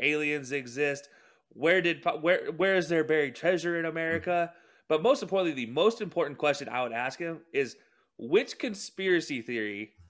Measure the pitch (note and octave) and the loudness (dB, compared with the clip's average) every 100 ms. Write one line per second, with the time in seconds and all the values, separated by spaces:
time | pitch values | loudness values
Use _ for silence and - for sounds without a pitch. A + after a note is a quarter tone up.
0 | C#3 D3+ D3 D3+ B2+ C#3 B2 C3 C#3+ C#3 | 0 0 -2 -4 -4 -6 -6 -2 -2 -2
1 | - _ _ _ _ - D#3+ F#3 E3+ D3 | -10 _ _ _ _ 0 4 4 2 0
2 | E3+ D#3 E3 F#3 - D#3+ F#3+ F#3+ D#3+ E3 | -2 0 2 2 0 0 2 2 2 2
3 | D#3 D#3+ C#3 - E3+ F3 E3+ E3+ E3 E3 | 4 2 0 0 0 0 0 -2 -2 -2
4 | E3 E3 F3+ F3 E3+ - _ _ - D#3 | -2 -2 0 0 0 -6 _ _ 0 4
5 | A3 C#4 F#3 G3 E3+ C3 A2+ C#3 G#3+ A3+ | 4 4 2 0 0 -2 -4 2 2 2
6 | F3+ E3+ D3 C3+ D3 C#3 A#2+ B2 B2 A#2 | -2 -2 -2 0 0 0 -2 -4 -2 -2
7 | C3 - E3 D#3+ - C3+ A#2+ - _ _ | -4 -4 -8 -8 -4 -2 -2 -6 _ _
8 | _ - A#2 G3 C4+ - C4 G3 - - | _ -14 2 2 2 -4 -6 -6 -12 -4
9 | F#3+ E3+ D#3+ B2+ A#2+ A#2 G#2 G2+ G#2+ _ | 0 0 0 -8 -6 -4 -4 -6 -10 _